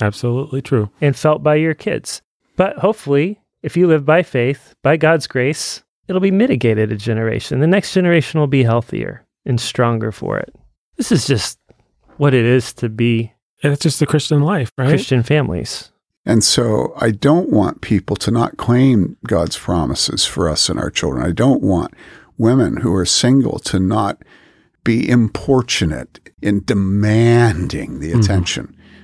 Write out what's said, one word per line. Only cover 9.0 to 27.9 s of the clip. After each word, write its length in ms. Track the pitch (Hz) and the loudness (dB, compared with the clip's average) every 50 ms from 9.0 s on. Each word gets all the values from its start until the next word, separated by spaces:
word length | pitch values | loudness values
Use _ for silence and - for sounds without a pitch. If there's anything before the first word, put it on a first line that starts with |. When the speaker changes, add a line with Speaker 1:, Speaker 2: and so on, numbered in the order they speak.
| - - - - _ _ _ _ - | -6 -8 -10 -14 _ _ _ _ -6
Speaker 2:
and 120 | - 123 117 | -2 -2 -2
stronger 520 | - - - - 123 117 117 113 110 113 104 | -2 -4 -2 0 0 0 0 -2 -4 -6 -6
for 260 | - - - 52 50 | -6 -6 -6 -4 -4
it. 160 | - - - - _ _ _ _ _ _ _ | -6 -8 -14 -20 _ _ _ _ _ _ _
This 140 | - 240 - | -8 -2 0
is 160 | 240 147 - | 0 0 2
just 320 | - 139 107 - - - _ _ _ _ _ _ _ _ _ _ _ _ - | 0 -2 -2 -2 -6 -10 _ _ _ _ _ _ _ _ _ _ _ _ 0
what 160 | 143 143 127 | 0 2 4
it 100 | 123 113 | 4 4
is 280 | 120 123 131 117 - - | 4 4 2 2 -2 -8
to 140 | - - 113 | -6 -6 -6
be 440 | 110 107 117 120 117 113 113 110 _ _ _ _ _ _ - | -2 0 0 0 0 0 -2 -6 _ _ _ _ _ _ -2
Speaker 1:
And 100 | 147 143 | -2 -2
it's 100 | - - | 0 0
just 160 | 160 - - | -2 0 0
the 60 | 156 | -2
Christian 360 | - - 151 - - 156 147 143 | 0 0 0 0 2 0 2 2
life, 280 | 165 208 170 127 - _ | 2 0 -2 -4 -6 _
right? 120 | - 127 135 | -2 0 2
Speaker 2:
Christian 320 | 151 - - - 135 123 120 | 2 2 2 0 0 0 2
families. 680 | - 151 151 135 107 87 87 - - - - - - _ _ _ _ _ _ - | 2 2 0 0 0 -4 -6 -6 -8 -10 -14 -14 -18 _ _ _ _ _ _ -4
Speaker 3:
And 180 | - 120 113 - | 0 2 2 2
so 480 | - - - 120 117 107 - - - - | 2 0 0 0 0 0 0 0 -2 -4
I 160 | - - 113 107 | -2 -2 -2 -2
don't 360 | 104 - 139 151 175 190 - | 0 2 2 2 2 2 2
want 300 | - 107 95 - - - | 2 2 2 0 -2 -6
people 360 | - - 110 95 92 - 101 | -4 0 0 0 0 -2 -6
to 140 | - - - | -4 -2 -2
not 280 | 117 117 117 - - - | 0 0 -2 -2 -4 -6
claim 580 | - - 120 123 131 135 127 104 90 - - _ - | -2 0 2 4 4 4 4 4 2 0 -4 _ -6
God's 300 | - 104 85 85 - - | -2 0 0 0 -2 -4
promises 680 | - - - 92 85 76 62 - - - - - - - | -8 -6 -4 -2 -2 -2 -2 -2 -4 -4 -4 -2 -4 -4
for 220 | - - - 90 80 | -4 -2 -2 -2 -2
us 180 | 76 - - - | 0 0 -2 -2
and 100 | 92 - | -2 -4
our 120 | - - | -4 -4
children. 340 | - - - 76 65 62 62 | -4 -4 -4 -4 -2 -2 -2
I 80 | 87 85 | -2 0
don't 300 | - 117 135 135 - - | 2 2 2 2 2 2
want 320 | 104 92 85 - - - - - - - - - _ _ | 0 0 0 -2 -4 -10 -18 -20 -20 -20 -20 -20 _ _
women 420 | - 113 113 127 135 113 87 - - | 0 2 2 4 4 2 2 0 -2
who 140 | 113 - 90 | -2 0 0
are 120 | 98 87 | 0 0
single 520 | - - - - 120 131 139 123 - - - | 0 0 0 2 4 4 4 2 0 -2 -6
to 180 | - - - 92 | -8 -4 -2 0
not 440 | 95 95 104 107 104 101 - _ - _ _ _ _ _ _ _ _ _ _ _ - | 0 0 0 0 -2 -2 -6 _ -12 _ _ _ _ _ _ _ _ _ _ _ -2
be 240 | 117 113 117 - - | 0 0 0 2 2
importunate 1120 | 123 123 113 107 - - - - 139 127 123 - - - - 80 76 62 62 - _ - _ - _ - - | 2 2 2 2 -2 -6 -2 0 2 2 2 0 -2 -2 -2 -2 -4 -6 -10 -14 _ -20 _ -20 _ -8 -4
in 200 | 104 104 101 95 | -2 -2 -2 0
demanding 1400 | - 110 98 98 95 98 104 104 107 107 113 117 117 117 120 120 113 92 82 92 - - - - - | -2 -2 0 0 0 0 0 2 2 4 4 4 4 4 4 4 2 2 0 -4 -4 -4 -6 -8 -8